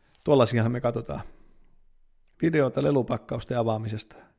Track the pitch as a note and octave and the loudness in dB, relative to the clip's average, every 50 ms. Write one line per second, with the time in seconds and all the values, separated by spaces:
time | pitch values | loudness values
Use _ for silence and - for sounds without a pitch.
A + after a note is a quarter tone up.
0 | _ _ _ _ - - D3 C3+ A#2 A2 B2 A#2 A2 A#2 B2 B2 - A#2+ A#2 A2+ | _ _ _ _ 2 4 4 6 4 4 2 0 0 0 0 0 -2 -2 -2 -2
1 | - - D2 - - - - - - - - - - - - _ _ _ _ _ | -6 -8 -10 -10 -10 -14 -18 -20 -20 -20 -20 -20 -20 -20 -20 _ _ _ _ _
2 | _ _ _ _ _ _ _ - D#3 E3 D#3+ D3+ C#3 B2+ - - C#3+ D3 C#3+ C3 | _ _ _ _ _ _ _ -2 -2 0 2 2 2 2 0 0 0 2 2 2
3 | A#2 B2+ B2+ A#2 - - B2+ A#2+ - - B2 A#2+ A2+ A2+ A2 A2 A2 G#2 A2 G#2+ | 0 0 -4 -6 -6 -8 -8 -8 -6 -4 -2 -2 0 0 -2 -2 -4 -8 -8 -10
4 | - _ - - - _ _ | -12 _ -20 -20 -20 _ _